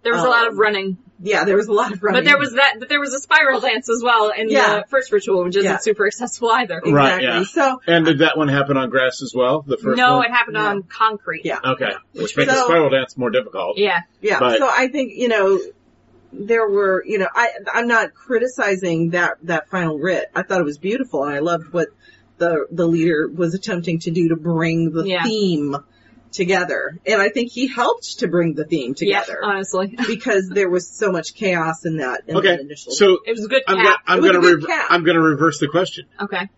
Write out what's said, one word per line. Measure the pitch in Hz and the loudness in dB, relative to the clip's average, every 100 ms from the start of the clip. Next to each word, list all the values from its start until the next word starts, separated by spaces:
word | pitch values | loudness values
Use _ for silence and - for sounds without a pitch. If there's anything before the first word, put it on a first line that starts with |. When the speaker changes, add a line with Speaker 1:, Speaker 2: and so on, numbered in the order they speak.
Speaker 1:
There | 233 | -2
was | 240 | 0
a | 254 | 2
lot | 240 233 | 4 2
of | |
Speaker 2:
um, | 202 | 2
Speaker 1:
running. | 214 202 196 185 _ _ | 0 0 -4 -8 _ _
Speaker 2:
Yeah, | 185 190 | -2 0
there | 175 196 | 2 2
was | 220 | 2
a | |
lot | 208 254 | 0 0
of | 196 | -2
running. | 208 247 | 0 2
Speaker 1:
But | 294 | 4
there | 285 | 2
was | 285 | 2
that, | 233 277 220 | 2 2 0
but | 240 | -4
there | 294 | -2
was | 285 | -2
a | 269 | -8
spiral | - 302 285 247 | 2 2 4 0
dance | 247 220 247 | -2 -2 -2
as | 233 | -2
well | 240 226 214 214 | 2 2 2 -2
in | 220 | 0
Speaker 2:
Yeah. | 269 214 208 | 2 2 0
Speaker 1:
the | - | 0
first | 269 254 | -2 0
ritual, | 208 - 190 | -2 2 0
which | 180 196 | 0 0
isn't | 190 | 0
Speaker 2:
Yeah. | - | 0
Speaker 1:
super | 220 208 202 | -2 0 -2
accessible | 220 233 - 233 | -2 -10 -4 0
either. | 254 202 170 | 0 0 -4
Speaker 3:
Right, | - 143 139 | 2 4 4
Speaker 2:
Exactly. | 185 | 2
Speaker 3:
yeah. | 127 113 | 0 -2
Speaker 2:
So | 196 - 269 254 - | -2 0 0 0 2
Speaker 3:
And | 170 | 4
did | 160 143 | 4 4
that | 160 156 | 2 2
one | 147 | 0
happen | 139 139 135 | 0 0 0
on | 127 | 0
grass | 131 131 - | 0 0 -2
as | 131 | -8
well? | 127 123 151 147 | 0 0 0 -2
The | - | -4
first | 240 247 | 0 2
Speaker 1:
No, | 247 254 | 4 2
Speaker 3:
one? | 240 | 2
Speaker 1:
it | |
happened | 240 233 214 | 0 -2 -2
Speaker 2:
No. | 214 | -2
Speaker 1:
on | 202 | -4
concrete. | - - 220 214 - 165 160 | -8 -2 -2 -2 -10 -8 -6
Speaker 2:
Yeah. | 139 | -4
Speaker 3:
Okay. | 127 131 117 - _ | -2 -2 -4 -6 _
Speaker 2:
Yeah. | - | -8
Speaker 3:
Which | - - | -4 0
makes | - | 2
the | 262 | 2
Speaker 2:
So | 160 | 4
Speaker 3:
spiral | 170 143 | 4 4
dance | 135 127 - | 2 0 -4
more | 120 | 0
difficult. | 120 - - - 185 | 0 -2 -6 -6 0
Speaker 1:
Yeah. | 202 170 - _ | 0 0 -6 _
Speaker 2:
Yeah. | 208 190 | -2 2
Speaker 3:
But | 247 226 | 2 4
Speaker 2:
So | 262 | 2
I | 247 262 | 2 0
think, | 277 254 | -2 -6
you | - 240 | -2 0
know, | 220 196 190 - - _ _ _ _ _ | 2 2 2 -2 -16 _ _ _ _ _
there | - 202 233 214 | -14 -2 0 2
were, | 202 196 190 - | 2 2 0 -2
you | 208 | -2
know, | 185 | -2
I, | - 233 - 190 | 0 -2 -2 -4
I'm | - 240 | -2 2
not | 233 180 | 2 0
criticizing | _ - 233 254 262 208 190 185 165 165 | _ -2 0 0 -2 -2 0 0 0 0
that, | 175 170 - | 0 0 -2
that | 160 165 - | -4 -4 -2
final | 185 165 151 | -4 -2 -2
writ. | 175 165 - | -2 -2 -4
I | 160 | -6
thought | 180 185 | -2 -2
it | |
was | 147 143 | -2 -4
beautiful, | 190 247 254 147 | -4 -4 -4 -4
and | 143 | -4
I | 143 | -2
loved | 165 165 160 | -2 -2 -4
what | 175 156 _ - _ _ _ | -4 -4 _ -20 _ _ _
the, | 170 160 - | 0 0 -4
the | 175 170 | -2 0
leader | 165 165 151 165 | 2 2 0 -2
was | 156 170 | -2 -4
attempting | 190 226 180 170 165 | -4 -6 -6 -4 -4
to | 175 | -2
do | 165 165 | 0 0
to | 160 | 0
bring | 165 165 165 165 165 | -2 0 0 0 0
the | 160 | -2
Speaker 1:
Yeah. | 190 180 | -2 -2
Speaker 2:
theme | 220 220 196 156 147 139 - _ _ - _ | 0 0 0 0 -2 -6 -12 _ _ -20 _
together. | - 180 185 180 135 - 170 - | -4 0 0 0 -4 -6 -8 -2
And | 214 | 2
I | 196 | 2
think | 262 240 | 0 -4
he | 247 262 | -4 -4
helped | - 247 453 - - | 0 -2 -2 -6 -6
to | 196 | -2
bring | 175 170 | 0 0
the | 147 | -2
theme | 151 165 120 139 | -4 -4 -4 -4
Speaker 1:
Yeah, | 202 196 | -2 -2
Speaker 2:
together | - - | -4 -6
Speaker 1:
honestly. | 208 196 196 185 196 240 | -4 -4 -4 -4 -4 -4
<laughs> | 220 | -4
Speaker 2:
because | 226 254 202 185 | -4 0 0 0
there | 190 185 | -2 0
was | 180 175 | -2 -4
so | - 208 | -4 -2
much | 175 156 | -2 -6
chaos | - 202 175 160 165 | -6 -2 0 -2 -4
in | 170 160 | -6 -6
that, | 127 120 - | -6 -8 -4
in | 165 | 0
Speaker 3:
Okay, | 190 | 2
Speaker 2:
that | 170 | 0
initial. | 143 147 - | -4 -16 -10
Speaker 3:
so | - 202 185 | 4 4 4
Speaker 1:
It | - | 0
was | 226 | -6
a | 208 | 0
good | 269 262 | 0 0
Speaker 3:
I'm | 190 | 2
Speaker 1:
cap. | |
Speaker 3:
gonna, | 208 - - | 4 2 2
I'm | 180 | 4
Speaker 2:
It | |
was | 302 | 4
Speaker 3:
gonna | 180 | 6
Speaker 2:
a | |
good | 175 160 | 6 4
Speaker 3:
rever-, | 151 | 0
Speaker 2:
cap. | - - | -4 0
Speaker 3:
I'm | 175 | 2
gonna | 165 165 | 2 4
reverse | 160 143 160 147 | 2 2 0 0
the | 143 | -2
question. | 170 180 - - - | -2 -2 -8 -18 -12
Speaker 1:
Okay. | 196 185 190 | -8 -6 -8